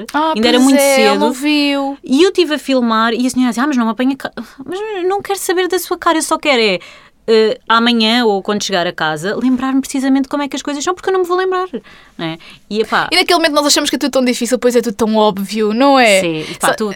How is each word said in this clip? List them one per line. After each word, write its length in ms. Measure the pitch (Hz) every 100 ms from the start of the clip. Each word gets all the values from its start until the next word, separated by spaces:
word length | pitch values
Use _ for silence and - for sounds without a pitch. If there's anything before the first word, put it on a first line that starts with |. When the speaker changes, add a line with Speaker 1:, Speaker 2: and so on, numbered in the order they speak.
| 220
Speaker 1:
Ah, 200 | 285 320 262
Speaker 2:
ainda 120 | 220
era 80 | 247
Speaker 1:
pois 60 | 269
Speaker 2:
muito 140 | 277
Speaker 1:
é, 200 | 277 269
ele 80 | 269
Speaker 2:
cedo. 80 | 285
Speaker 1:
não 100 | 294
viu. 640 | 254 294 294 285 277 277 277
Speaker 2:
E 180 | - 269
eu 60 | 381
estive 260 | 381 302 294
a 40 |
filmar 540 | - 262 233 220 226
e 120 | 226 254
a 40 |
senhora 200 | 247 254
dizia, 120 | 226
"Ah, 40 | 294
mas 100 | 254
não 80 | 226
me 60 |
apanha 240 | 226 254 277
ca-," 160 | - - 220 - 269
mas 140 | 370
eu 280 | 440 392 359
não 140 | 403
quero 180 | 392 392
saber 280 | - 359 359
da 120 | 370
sua 180 | - 349
cara, 200 | 339 320
eu 40 |
só 160 | - 311
quero 240 | 302 254
é, 180 | 214 175 - - - _ -
eh, 300 | 220 220 - -
amanhã 560 | 226 233 233 220 240
ou 180 | 226 196
quando 220 | 185 208
chegar 240 | - 185 175
a 60 |
casa, 420 | 175 160 156 185 -
lembrar-me 460 | 254 247 269 269
precisamente 480 | 269 269 269 269 262
como 140 | 285
é 40 | 285
que 80 | 285
as 60 |
coisas 200 | - 285
são, 140 | 339 370
porque 140 | -
eu 40 |
não 60 | 381
me 20 | 339
vou 100 | 359
lembrar, 320 | 381 370 370 220 - - - -
não 80 | 165
é? 120 | 165 - - -
E, 100 | 208
epá 300 | 214 202 156
Speaker 1:
E 60 | 349
naquele 200 | 370 349
momento 140 | 330
nós 120 | 294 294
achamos 240 | 302 294
que 80 | 277
é 20 |
tudo 120 | 285
tão 120 | 262
difícil, 340 | 254 240 233 247
pois 160 | 247 240
é 40 |
tudo 120 | 226 202
tão 180 | 220 220
óbvio, 560 | 214 196 196 214 214
não 260 | 220 277 269
é? 220 | 226 190
Speaker 2:
Sim, 240 | 175 160 156
e 60 | 170
pá, 140 | 175
Speaker 1:
Só 40 | -
Speaker 2:
tu, 200 | 214